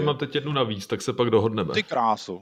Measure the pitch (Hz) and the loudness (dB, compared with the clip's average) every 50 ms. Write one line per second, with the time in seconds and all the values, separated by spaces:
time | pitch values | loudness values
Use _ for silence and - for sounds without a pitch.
0 | 147 151 143 135 151 - - 147 139 147 147 139 127 110 107 98 98 - 117 98 | 2 0 0 -2 -4 -4 -4 -4 -4 -2 0 0 0 0 -2 -6 -4 -4 -4 -4
1 | - - 117 - 123 120 113 107 101 113 107 107 95 - - 208 208 - - 127 | -2 -4 0 2 2 4 6 4 4 4 0 0 -2 -2 -2 -4 -4 -2 -2 0
2 | 117 113 107 107 - - 92 92 | 2 2 2 0 -2 -10 -12 -12